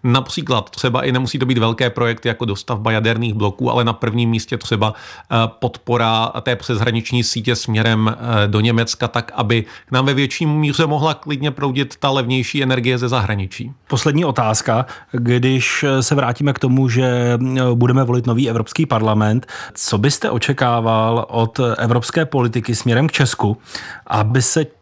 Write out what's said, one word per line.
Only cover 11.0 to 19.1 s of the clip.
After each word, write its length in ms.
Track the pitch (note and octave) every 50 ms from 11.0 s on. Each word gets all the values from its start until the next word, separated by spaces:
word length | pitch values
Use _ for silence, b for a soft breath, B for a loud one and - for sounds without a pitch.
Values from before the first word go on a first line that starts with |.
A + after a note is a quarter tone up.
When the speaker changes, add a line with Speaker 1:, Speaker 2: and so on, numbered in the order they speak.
| C#3+ D#3+ D3+
Speaker 1:
klidně 380 | - - D3+ D3 C3+ C#3 D3+
proudit 440 | C3 - D3 C#3 B2+ C3+ C#3 C#3 - _
ta 100 | - C#3+
levnější 540 | C3+ C#3 B2 A#2 C3 C3 A#2+ - - C#3+ C3+
energie 340 | C3 C3 B2+ A#2 B2+ B2+ A#2+
ze 120 | B2 B2
zahraničí. 600 | B2 B2 G2+ F#2 G#2+ G2+ F#2+ F2+ - - A2 A#2+ C#3 _ _ _
Speaker 2:
Poslední 380 | - B2+ - D#3 C#3+ D3+ F3+
otázka. 600 | D3+ B2+ - A#2+ A2 A2 - - - A2+ A2+ B2+ B B B B B
Když, 720 | - A#2+ A#2 A#2+ B2 B2 A#2+ C3 C3 C3 A#2+ - - - -
eh, 200 | C#3+ C3+ C3 B2
se 120 | - D3+
vrátíme 380 | C#3+ C3 A#2+ A#2+ - D3+ C#3+ C3
k 60 | -
tomu, 300 | - C3 B2+ C3 C3+ B2+
že, 140 | A2+ B2+ B2+
eh, 360 | B2+ B2 B2 A#2+ A#2+ A#2+ A#2 B2+ C3 C3 C3 B2+ B2 A#2+
budeme 300 | A#2+ A#2+ B2 B2 C3+ C3+
volit 240 | A#2+ A#2+ B2 A#2+ B2+
nový 220 | A#2 A#2 C#3 A#2+
Evropský 360 | A2+ A2+ A#2 - - - D#3+
parlament, 600 | - A#2 A2 A2 A2